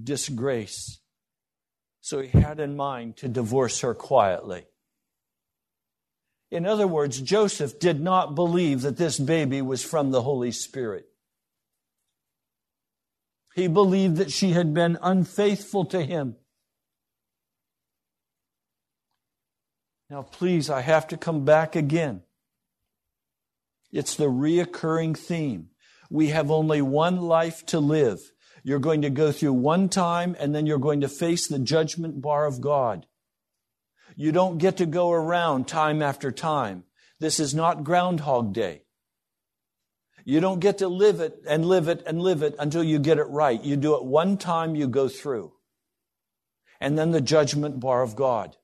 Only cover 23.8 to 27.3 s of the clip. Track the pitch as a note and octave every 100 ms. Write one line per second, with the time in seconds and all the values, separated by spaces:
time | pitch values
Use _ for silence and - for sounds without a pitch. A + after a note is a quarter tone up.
23.8 | _ D3+ C#3 - D3 B2+ D3+ E3+ F3 -
24.8 | D#3+ E3 E3 D3+ - E3+ D3+ F#2+ D#2+ _
25.8 | _ _ - D#3 D3+ D#3 D3 D#3 D#3 D3+
26.8 | C3+ C#3+ E3+ F3+ E3+